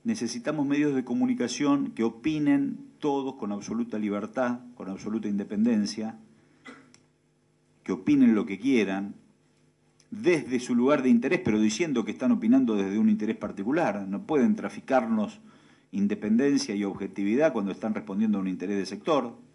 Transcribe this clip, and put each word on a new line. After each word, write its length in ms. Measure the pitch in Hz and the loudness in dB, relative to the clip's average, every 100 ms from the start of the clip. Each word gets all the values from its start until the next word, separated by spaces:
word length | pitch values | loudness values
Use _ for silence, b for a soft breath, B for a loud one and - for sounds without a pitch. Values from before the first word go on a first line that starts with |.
Necesitamos 600 | 113 110 117 123 127 151 139 | -2 -2 -4 -6 -6 -2 0
medios 280 | 143 147 | 2 2
de 100 | 135 | 0
comunicación 840 | 123 123 127 120 120 - 143 143 - | -2 0 0 0 -2 0 2 2 0
que 120 | - | -2
opinen 760 | 113 113 160 156 147 143 139 - - _ | -2 0 -2 0 2 2 2 -6 -14 _
todos 360 | 151 139 135 | -2 -2 -4
con 180 | 135 104 | -6 -8
absoluta 460 | 101 95 110 117 107 | -8 -6 -6 -4 -4
libertad, 640 | 104 101 104 131 123 123 - | -4 -4 -4 -4 -2 -4 -10
con 140 | - 95 | -16 -12
absoluta 400 | 98 104 110 104 | -10 -6 -6 -4
independencia, 920 | 101 101 104 117 110 101 - 110 - - B B B B B _ _ _ _ _ _ _ _ _ _ | -4 -4 0 2 2 0 -4 -10 -10 -20 B B B B B _ _ _ _ _ _ _ _ _ _
que 100 | - | -8
opinen 420 | 92 135 143 123 | -4 2 6 6
lo 120 | 107 95 | 6 0
que 120 | 95 | -4
quieran, 580 | 127 127 98 95 101 - _ _ _ _ _ _ _ _ _ | 2 2 2 -2 -6 -10 _ _ _ _ _ _ _ _ _
desde 500 | 104 131 165 120 127 | -2 2 2 0 -4
su 140 | 123 | 0
lugar 280 | 120 123 147 | 2 4 4
de 80 | 127 | 6
interés, 300 | 117 135 180 | 4 4 0
pero 160 | 117 107 | 0 2
diciendo 440 | 107 107 170 123 | 2 2 -2 -2
que 80 | 104 | -2
están 200 | - 127 | -2 2
opinando 440 | 113 110 135 123 104 | 2 6 4 4 2
desde 220 | 98 107 | 0 2
un 120 | 110 | 2
interés 260 | 107 107 107 | 2 0 -4
particular. 720 | 101 95 101 156 139 101 95 | -6 -6 -2 0 0 -2 -6
No 180 | 98 - | -8 -2
pueden 300 | 151 117 104 | 2 2 2
traficarnos 840 | 95 - - 131 117 110 101 - b b b b b | -4 -10 0 0 2 -2 -2 -8 b b b b b
independencia 840 | 101 101 104 104 113 143 139 - | -2 0 0 2 2 4 2 0
y 100 | 101 | -2
objetividad 680 | 101 95 98 98 101 120 156 | -2 -4 -8 -4 0 4 2
cuando 200 | 117 98 | 2 -4
están 220 | 90 113 | -4 -4
respondiendo 440 | 104 - 98 110 101 | -6 -6 -2 0 0
a 20 | |
un 80 | 95 | -2
interés 300 | 90 92 101 | -6 -4 -4
de 80 | 90 | -4
sector 500 | 101 175 147 120 117 - | -8 -2 -2 -2 -12 -20